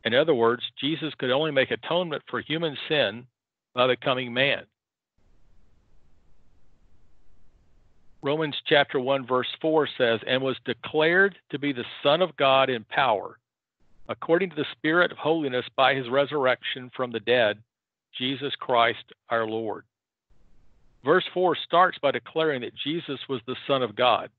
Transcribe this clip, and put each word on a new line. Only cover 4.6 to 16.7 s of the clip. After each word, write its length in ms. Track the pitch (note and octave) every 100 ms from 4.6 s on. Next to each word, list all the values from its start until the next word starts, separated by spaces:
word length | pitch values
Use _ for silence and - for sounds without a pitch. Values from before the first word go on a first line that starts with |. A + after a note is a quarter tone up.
| - _ _ _ _ _ _ _ - - - _ _ - - - _ - - _ - - _ - - - - - - _ _ - _ _ - -
Romans 340 | C#3 D3+ D#3 D3 -
chapter 320 | D3+ C#3 C#3+
one, 260 | B2+ C#3 A#2+
verse 260 | B2+ A#2+ -
four 260 | D#3+ D#3 C#3+
says, 340 | - A#2+ A2+ -
"And 160 | B2+
was 160 | C3 B2
declared 760 | - A2+ - D3+ D#3 F3+ G3 F#3+ _
to 80 | C#3+
be 140 | C#3+
the 140 | B2 A2+ -
Son 200 | C#3+ D#3
of 140 | F#3 C#3+
God 340 | C#3 C3+ C3
in 140 | B2
power, 540 | G#2+ - C3+ G#2 F#2+ - _ _ _ _ _ _ -
according 420 | A#2+ - E3+ F#3
to 60 | D3+
the 160 | C#3+
Spirit 400 | - D#3 E3+ F3
of 60 | -
holiness 500 | D3 E3 C#3+ B2 A#2
by 240 | - C3
his 140 | C3+ B2
resurrection 840 | C3 C#3+ D3 B2+ B2 -